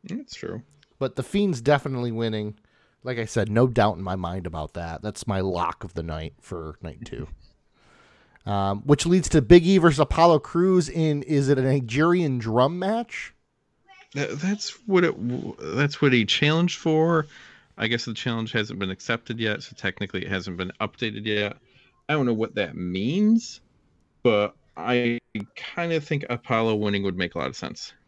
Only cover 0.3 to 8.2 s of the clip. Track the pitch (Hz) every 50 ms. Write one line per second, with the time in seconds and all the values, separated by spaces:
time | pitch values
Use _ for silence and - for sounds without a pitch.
0.3 | - - - 85 90 120 - _ _ _ _ _ _ _ 135 131 - - 127 -
1.3 | - 202 208 196 165 120 113 139 147 139 - 143 135 123 123 120 113 113 117 113
2.3 | 110 107 107 104 104 _ _ _ _ _ _ _ _ _ _ 127 127 117 113 110
3.3 | - 117 101 107 104 113 127 131 117 117 104 107 95 80 95 90 92 95 90 85
4.3 | 90 95 85 85 82 80 76 - _ 87 85 82 80 - - 107 104 - - -
5.3 | 101 95 92 98 90 87 85 82 85 _ - 92 - 85 80 82 78 78 80 76
6.3 | - _ _ - 95 85 78 78 78 _ - 85 71 - - - - 60 69 -
7.3 | - - - - _ _ _ _ _ _ _ _ _ _ _ _ _ _